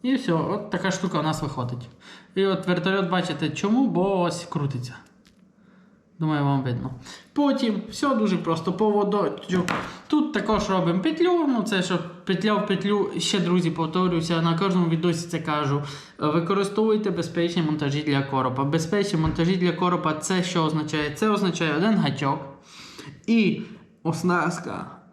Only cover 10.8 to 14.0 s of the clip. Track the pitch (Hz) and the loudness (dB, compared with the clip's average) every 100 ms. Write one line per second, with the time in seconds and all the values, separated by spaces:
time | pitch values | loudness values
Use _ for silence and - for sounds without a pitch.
10.8 | 170 180 320 311 359 349 294 240 185 190 | 2 2 0 0 2 2 2 0 0 0
11.8 | 180 180 - - - 185 214 208 208 190 | 0 -2 -4 -10 -2 0 2 0 0 0
12.8 | 202 208 - - - 202 170 180 165 160 | 0 0 0 -2 0 0 2 2 2 0
13.8 | 160 180 | -2 2